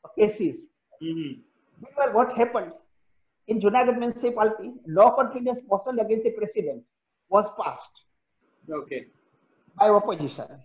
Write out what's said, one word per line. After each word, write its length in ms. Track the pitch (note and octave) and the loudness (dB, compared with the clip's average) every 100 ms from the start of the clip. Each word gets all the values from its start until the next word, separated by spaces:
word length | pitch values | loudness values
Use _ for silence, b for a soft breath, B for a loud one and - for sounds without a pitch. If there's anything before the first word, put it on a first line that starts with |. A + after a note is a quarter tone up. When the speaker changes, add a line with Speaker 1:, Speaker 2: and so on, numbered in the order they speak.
| - - | -14 0
Speaker 1:
cases. 420 | G#3 - F3 B2+ - _ _ _ | 0 2 -4 -4 -18 _ _ _
Speaker 2:
Mm-hmm. 380 | D#3+ E3 D3 C3 _ _ _ _ | -8 -6 -8 -12 _ _ _ _
Speaker 1:
Meanwhile, 300 | - - C4+ | -12 -2 0
what 220 | G#3 A#3+ - | 2 0 2
happened 360 | A#3+ A3+ - - _ _ _ _ _ _ - | 0 0 -6 -14 _ _ _ _ _ _ -6
in 120 | A3 | 0
Junagadh 380 | G3+ B3 B3 A#3+ | 2 4 2 0
municipality, 760 | A#3+ A#3 A#3+ A#3 G#3+ G#3+ F#3 - E3 | -4 -2 -4 0 0 0 -10 -14 -4
no 240 | D#3 A3+ | 6 6
confidence 500 | C#4 C4 B3+ B3 B3 - | 6 -2 -2 -4 -6 -2
motion 300 | G3 C4 A#3+ | -2 -2 -4
against 240 | G#3+ A3 | 0 0
the 80 | A3+ | -2
president 540 | A3 G#3+ A3 D3+ B2 _ _ _ _ _ | -2 -6 -4 -6 -8 _ _ _ _ _
was 180 | G3 G#3 - | 2 2 -6
passed 300 | E3 B2+ - _ _ _ _ _ _ _ - | -8 -8 -20 _ _ _ _ _ _ _ -12
Speaker 2:
Okay. 360 | D3+ - C3 - _ _ _ _ _ _ - | -12 -8 -12 -12 _ _ _ _ _ _ 2
Speaker 1:
by 120 | G#3+ | 4
opposition. 580 | G#3 G#3 F3 C#3+ - - - | 6 2 -6 -8 -10 -16 -18